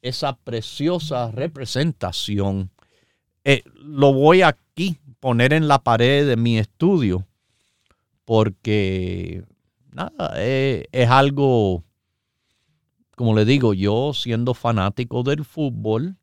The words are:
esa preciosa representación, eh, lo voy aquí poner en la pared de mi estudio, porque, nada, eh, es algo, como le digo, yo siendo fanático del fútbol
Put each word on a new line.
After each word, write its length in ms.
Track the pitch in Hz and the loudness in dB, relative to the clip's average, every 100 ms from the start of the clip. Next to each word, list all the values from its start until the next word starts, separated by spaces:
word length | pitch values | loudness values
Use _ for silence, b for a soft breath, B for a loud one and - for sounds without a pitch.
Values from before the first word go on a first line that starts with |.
esa 340 | 127 120 143 131 | -8 -4 -6 -6
preciosa 960 | - 117 - - 147 180 156 131 117 | -8 -8 -8 -4 -2 -2 -4 -6 -4
representación, 1400 | 110 160 147 123 123 165 - 90 - - 101 98 98 95 _ _ _ _ _ _ _ | -6 -8 -8 -6 -2 -2 -2 -6 -6 -4 -2 -2 -4 -6 _ _ _ _ _ _ _
eh, 200 | 139 135 - _ | 0 0 0 _
lo 380 | 147 143 139 | -12 2 4
voy 280 | 135 147 185 | 6 6 6
aquí 560 | 175 - _ - 185 160 139 120 | 4 0 _ -6 -6 -6 -14 -10
poner 340 | 131 117 127 | -2 2 4
en 140 | 156 151 | 2 2
la 160 | 139 | 2
pared 440 | - 113 120 143 143 | 2 2 4 2 2
de 80 | 117 | 0
mi 220 | 117 113 | 0 0
estudio, 680 | 104 _ 170 185 113 92 95 _ _ _ _ _ _ _ _ _ - | -2 _ 2 2 2 -2 -6 _ _ _ _ _ _ _ _ _ 0
porque, 1160 | 110 107 92 - 107 95 92 92 92 85 87 - _ _ _ _ | 2 2 -2 -2 0 0 -2 -4 -6 -8 -12 -16 _ _ _ _
nada, 420 | - 175 311 175 - | -14 -14 -8 -8 -4
eh, 500 | 110 135 135 110 - | -4 -2 -2 -4 -6
es 180 | 127 120 | -2 2
algo, 760 | 131 139 139 139 120 101 90 - _ _ _ _ _ _ _ _ _ _ _ _ _ | 4 2 2 2 2 2 -2 -6 _ _ _ _ _ _ _ _ _ _ _ _ _
como 200 | 117 107 | 0 2
le 100 | 107 | 4
digo, 280 | 139 127 | 4 2
yo 400 | 98 101 107 139 | 2 0 0 -2
siendo 400 | 135 123 113 120 | -6 -4 -2 -2
fanático 680 | 120 120 110 95 104 120 123 | -2 -2 0 -2 -4 -6 -4
del 200 | 123 147 | -2 -4
fútbol 760 | 147 - 143 113 107 110 170 190 | -6 -6 -6 -4 -2 -2 -4 -10